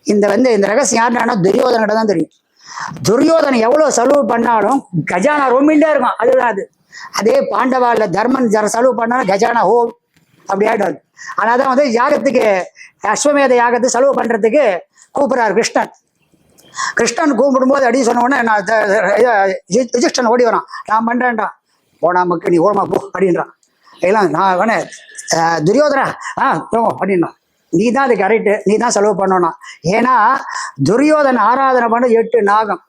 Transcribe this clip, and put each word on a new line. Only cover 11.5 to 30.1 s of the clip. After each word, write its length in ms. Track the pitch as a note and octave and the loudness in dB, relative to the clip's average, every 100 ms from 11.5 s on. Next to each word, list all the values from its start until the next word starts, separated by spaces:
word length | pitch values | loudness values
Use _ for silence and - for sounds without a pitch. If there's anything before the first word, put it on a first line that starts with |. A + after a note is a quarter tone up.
| B3 C4+ | 2 2
வந்து 140 | B3+ D4 | 0 0
யாகத்துக்கு, 540 | A3+ C4+ D4 B3 B3 A3 F#3+ E3+ - - _ G3+ | 0 0 0 0 2 2 0 -4 -14 -20 _ -4
அஸ்வமேத 460 | G3+ D4 C#4+ C4+ B3 | 0 0 2 2 2
யாகத்துக்கு 400 | A#3+ A#3+ B3 A#3 | 2 0 0 0
செலவு 160 | C#4 C4 | 0 0
பண்றதுக்கு 480 | A#3 A3+ G#3+ C#4 B3 F3 - _ _ - | -2 0 2 2 2 -2 -10 _ _ -4
கூப்பிடுறாரு 400 | C#4 B3+ A3 F#3+ | -2 0 0 0
கிருஷ்ணன். 340 | A3 C4 A3 _ _ _ _ _ _ _ _ - - | 0 -2 -4 _ _ _ _ _ _ _ _ -10 -6
கிருஷ்ணன் 440 | - A#3 A#3 D#4+ A#3 | -4 -4 -2 -2 0
கூப்பிடும்போது 460 | C#4 C4 B3+ C#4 B3+ | 0 2 2 2 2
அடி 160 | B3+ | 2
சொன்ன 200 | A#3 A#3+ A#3+ | 0 0 0
உடனே 160 | C4+ | 0
நான் 220 | A#3 G#3+ F#3+ | 0 -2 0
த-, 180 | A3 G#3+ | 0 2
த-, 160 | G#3 F#3 G#3 B3 G#3 G3 F#3 _ | 0 0 2 2 2 0 -2 _
யு-, 200 | G3+ B3+ | -2 -2
யுதிஷ்டன் 400 | A#3+ D#4 - A#3+ | -2 -2 0 0
ஓடி 120 | B3 A#3+ | 2 2
வரான், 220 | F#3 - - - | 0 -6 -16 -4
"நான் 200 | A3 A#3 | -2 0
பண்றேன்டா." 380 | A#3+ B3 A3+ F#3 - _ _ _ _ | -2 -2 -2 -6 -10 _ _ _ _
"போடா 220 | E3 F3+ | 0 0
மக்கு, 300 | F3+ E3+ - | 0 -2 0
நீ 60 | E3+ | 2
ஓரமா 260 | F#3 G3+ F3 | 2 0 -4
போ" 100 | F#3 G3 | -6 -10
அப்படின்றான். 480 | F3+ F#3+ E3 D3 _ _ _ _ | -4 -2 -2 -4 _ _ _ _
எல்லாம் 360 | - F3 G#3+ F3+ | -4 0 2 0
நான் 280 | D#3 F#3+ F3+ | 0 0 0
வேணே, 160 | A3 F#3+ - - - - - | 0 -2 -4 -14 -20 -20 -6
அஹ், 280 | D#3+ E3 E3 | -2 0 0
துரியோதனா, 440 | D#3 A#3 D4 C4+ F#3 - - - | 0 2 2 0 -2 -6 -12 -4
"ஆ, 60 | C4 E3+ - | -2 -2 -4
போ" 120 | A3+ A3 | -2 -2
அப்படின்றான். 460 | C3+ F#3+ F#3 E3 _ _ _ _ | -2 -2 -2 -2 _ _ _ _
"நீ 120 | E3 A#3 | -2 0
தான் 140 | A#3+ C4+ | 0 0
அது 80 | G#3 | 0
கரெக்ட், 360 | G3 A3 G#3+ G#3+ F#3+ | 0 0 0 -2 0
நீ 100 | G#3 | 0
தான் 160 | A#3+ G#3 | 0 0
செலவு 200 | G#3 F#3+ | 0 0
பண்ணணும்." 400 | F#3+ F#3 E3 - - - D#3 | 0 0 0 -4 -20 -8 -4
ஏன்னா 240 | A3 B3 | 0 0